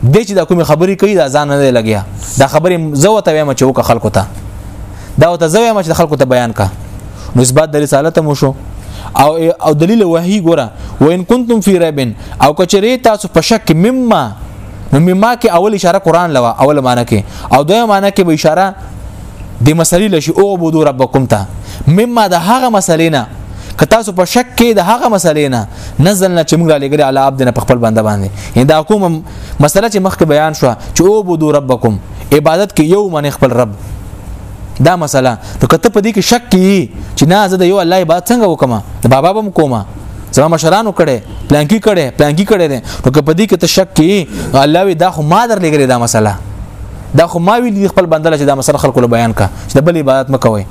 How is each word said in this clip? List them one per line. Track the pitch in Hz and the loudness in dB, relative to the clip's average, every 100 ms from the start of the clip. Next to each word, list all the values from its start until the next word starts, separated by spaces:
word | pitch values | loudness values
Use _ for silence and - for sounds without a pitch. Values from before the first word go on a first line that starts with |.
| 120 | 4
دې | 165 214 | 2 2
چې | |
دا | 196 | -2
کومې | 160 175 | 0 0
خبرې | 143 151 185 196 | 2 2 2 0
کوي، | 196 | 0
دا | 196 139 | 2 0
ځان | 143 147 | 0 0
نه | 143 | 0
دی | 139 | 2
لګیا. | 120 110 107 95 - - - | 2 0 -2 -4 -12 -8 0
دا | 135 | 2
خبرې | 147 170 175 160 | 2 0 -2 -2
زه | 143 175 | 0 2
ورته | 220 185 | 2 0
وایم | 156 147 | 0 -2
چې | 131 | 0
وکړه | 131 131 | 0 0
خلکو | - 113 110 | 0 -2 0
ته، | 98 95 - - - - - - - - - | -2 -4 -10 -14 -16 -16 -16 -16 -16 -8 0
دا | 160 | 2
ورته | 175 165 | 2 0
زه | 185 | 2
وایم | 233 214 | 2 0
چې | 160 | -2
خلکو | 160 170 143 | -2 -2 0
ته | |
بیان | 131 123 117 | 2 2 0
کا. | 110 95 - - - - - - | -2 -4 -4 -14 -14 -14 -14 -4
نو | 127 | 0
اثبات | 123 135 160 | 2 2 2
د | 147 | 0
رسالت | 147 139 156 165 | 0 0 0 0
هم | 156 | 0
وشو. | 139 139 - - - - - - | 0 0 -2 -12 -14 -14 -14 -8
او، | - 143 160 165 - - | 2 2 2 0 0 0
او | |
دلیل | 151 165 226 | 2 2 2
وحی | 190 170 175 208 | 2 0 0 0
ګوره، | 165 165 117 - - - | 2 0 -2 -8 -14 2
وَإِن | 143 180 | 2 2
كُنتُمْ | 175 240 233 226 | 0 0 2 0
فِي | 202 185 | 2 2
رَيْبٍ، | 165 147 123 101 - - | 2 0 -4 -6 -12 0
او | 135 | 0
که | 151 185 | 2 0
چېرې | 196 208 254 | 2 2 2
تاسو | 226 208 180 | 0 0 -2
په | - | -2
شک | - 226 - | 0 0 0
کې، | |
مما، | 160 202 262 240 190 120 101 - - - - - | 2 2 0 0 0 -2 -8 -16 -16 -16 -16 -2
نو | 139 | 2
مما | 175 185 220 240 | 2 2 2 2
کې | 226 | 2
اول | 170 202 | 2 0
اشاره | 202 180 190 | 0 0 0
قرآن | 165 165 175 | 2 2 2
لوه، | 139 117 110 | 0 0 2
اول | 131 147 | 2 2
معنی | 131 123 | 0 0
کې، | 120 107 98 - - | 0 -2 -2 -12 0
او | 131 | 0
دویمه | 147 214 233 | 2 2 2
معنی | 196 202 | 2 2
کې | 196 | 0
به | 175 | 0
اشاره | 156 160 160 190 196 - - - - - - - - | 2 2 2 0 -4 -16 -14 -16 -16 -16 -16 -16 0
دې | 123 160 | 0 2
مسلې | 160 175 214 | 2 2 2
لشي، | 170 143 - | 0 0 0
اعبدوا | 202 190 165 156 | 2 2 0 2
ربکم | 147 131 127 135 127 | 2 0 0 0 0
ته. | 104 95 - - - - | -2 -2 -10 -14 -4 2
مما | 170 240 240 208 | 2 2 2 2
د | |
هغه | 170 170 247 254 | 0 2 0 2
مسلې | 214 185 160 165 | 0 0 0 2
نه، | 147 110 - - - - - | 0 -4 -12 -14 -14 -12 -2
که | 156 | 2
تاسو | 220 214 | 2 0
په | 175 | -2
شک | 175 240 247 - | 0 0 -2 0
کې | 233 | 2
د | 208 | 2
هغه | 175 240 262 | 2 0 0
مسلې | 202 170 151 143 | 0 0 0 0
نه، | 123 101 - - - | -2 -4 -10 -12 0
نزلنا | 160 202 185 175 | 2 2 2 0
چې | 156 | 2
موږ | 160 165 | 2 2
را | 151 | 0
لېږلي | 139 151 139 | 0 0 0
علی | 135 | 2
عبدنا، | 135 135 127 | 0 2 0
په | 120 | 0
خپل | - 123 | 0 0
بنده | 117 110 | 2 0
باندې. | 107 104 98 98 - 113 | 0 -2 -4 -8 -4 0
یعنی | 131 | 2
دا | 156 | 2
کومه | 156 214 185 160 - - - - | 2 0 0 -2 -8 -16 -14 0
مسله | 147 196 226 | 2 2 0
چې | 208 | 0
مخکې | 185 170 | -2 0
بیان | 156 147 156 | 2 2 0
شوه، | 151 135 110 - | 0 -2 -2 -6
چې | - | 0
اعبدوا | 175 214 185 165 156 | 2 2 0 -2 2
ربکم، | 147 135 123 117 104 - - - | 0 0 0 0 -2 -6 -14 0
عبادت | 143 151 165 202 - | 2 2 0 0 0
کې | |
یو | 156 196 202 | 2 2 0
منئ | 156 147 | -2 -4
خپل | 135 131 | 0 0
رب، | 117 117 104 - - - - - - - - - - | 2 -2 -4 -12 -14 -14 -16 -16 -16 -16 -16 -14 0
دا | 147 180 | 2 2
مسله. | 147 135 127 113 - - | 0 0 0 -2 -10 -4
نو | 127 | 0
که | 160 | 2
ته | 233 | 2
په | 214 | 0
دې | 202 | 0
کې | 214 | -2
شک | - 240 240 | 0 0 2
کې | 185 | 2
یې | 185 196 165 - - - | 4 2 0 -8 -12 0
چې | 156 | 2
نه، | 190 196 | 4 2
زه | 185 | 2
د | |
یو | 180 196 | 2 2
الله | 170 185 | 2 0
عبادت | 170 175 - | 2 -2 0
څنګه | 240 208 | 2 2
وکړم؟ | 160 135 110 - - | 2 0 -2 -6 -4
د | 120 | 2
بابا | 131 160 | 2 2
به | 202 | 0
م | 208 | -2
کومه، | 175 147 117 95 - - - - | 0 0 -2 -6 -14 -16 -14 -4
زما | - 151 | 0 2
مشرانو | 165 160 190 226 | 2 2 0 0
کړی، | 180 156 120 - - - | 0 0 0 -4 -14 0
پلانکي | 143 147 214 | 0 2 2
کړی، | 214 190 135 - | 2 0 -2 0
پلانکي | 147 151 | 0 2
کړی | 202 208 160 | 0 2 2
دی. | 131 - - 127 | -2 -8 -2 2
نو | |
که | 143 | 2
په | 147 | 2
دې | 160 214 | 0 2
کې | 175 | 0
ته | 165 | 0
شک | - 185 - | 0 0 2
کې | |
یې، | 160 202 151 - - | 2 2 -2 -8 -2
نو | 135 | 2
الله | 143 160 | 2 2
وی، | 196 | 2
دا | 165 180 | 2 0
خو | 160 | 0
ما | 151 185 240 | 0 0 0
در | 208 | 0
لېږلې | 170 151 131 | 0 2 2
دا | 123 | 0
مسله. | 117 113 107 98 - - - - - - - - | 0 0 0 -2 -10 -12 -14 -14 -16 -14 -2 2
دا | 170 | 2
خو | 170 | 2
ما | 175 233 | 0 0
ویل | 247 | 0
دي | 196 196 | 0 0
خپل | - 175 | 0 0
بنده | 160 160 | 0 0
له | 156 | 0
چې | |
دا | 143 | 0
مسله | 139 131 143 | 0 -2 0
خلکو | 147 131 | 0 2
له | 120 | 2
بیان | 120 117 | 2 0
کا، | 107 98 - - | 0 -2 -4 -2
چې | |
د | - | 0
بل | 156 170 | 2 0
عبادت | 139 131 131 | 0 0 0
مه | 135 | 0
کوئ | 123 107 95 | 0 -2 -6